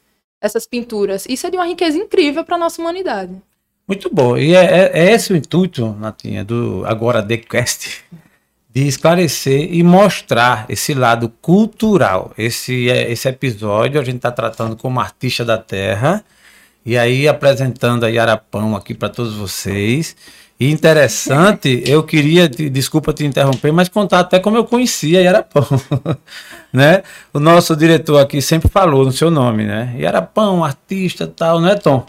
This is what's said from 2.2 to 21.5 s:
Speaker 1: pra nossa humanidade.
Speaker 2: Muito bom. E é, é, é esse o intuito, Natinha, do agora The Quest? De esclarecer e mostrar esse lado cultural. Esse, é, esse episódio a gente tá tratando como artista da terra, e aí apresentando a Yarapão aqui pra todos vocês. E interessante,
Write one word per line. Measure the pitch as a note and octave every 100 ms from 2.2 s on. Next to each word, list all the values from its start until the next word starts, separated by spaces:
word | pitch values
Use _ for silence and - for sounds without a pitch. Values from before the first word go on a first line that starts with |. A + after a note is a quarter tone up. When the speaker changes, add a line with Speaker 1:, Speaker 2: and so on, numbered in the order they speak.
| D4 D4
Speaker 1:
pra | D#4+ F4
nossa | E4 E4
humanidade. | E4 F4 F#4 G#3+ F#3 F#3 _ _ _ _ -
Speaker 2:
Muito | G3 -
bom. | A3 B2 B2
E | C#3 F3+
é, | F3
é, | E3 F#3+ - F3
é |
esse | A3+ -
o | F#3
intuito, | - E3 F#3 - A2+ G#2
Natinha, | G#2+ - A2+ G#2
do | G2+ A#2 A#2 G2 -
agora | A2 A#2 A2+
The | G2+ A2+
Quest? | - A#2+ A#2 - - - _ E3 _ _ _ _ _ B2+
De | C#3+
esclarecer | C3 D#3 F3 F3 - - C3+ D3+
e | E3+
mostrar | F3 F3+ G#3 - - A#2 A#2+ A#2 A2
esse | A2 -
lado | C#3 B2 A#2 A#2 -
cultural. | - F#3 A3 - A3 G3 A2 F#2+ - -
Esse, | A2 - - B2+ B2
é, | B2 A#2+
esse | A#2 C3+
episódio | C3 C3+ G#2 A2 G#2 B2 D3
a |
gente | B2+ B2
tá | B2
tratando | A#2+ A#2 - A2+ A2
como | C3 B2+
artista | G2+ - B2+ - A#2
da | A2
terra, | - G2 G2 G#2 C#3 G3+ - _ _ _ _ _ -
e | B2
aí | A#2+ C3 D3
apresentando | C#3+ C#3 C3 C3+ A#2+ A#2+ A#2+
a | A2+
Yarapão | A#2 A2+ G#2+ - G2+ A2 G#2
aqui | -
pra | - A2
todos | - A#2+
vocês. | G#2+ G2 - - G2 G2+ C3+ D#3+ - - - _ _
E | C3
interessante, | D3+ E3 D#3 C3 - - C#3 F#3+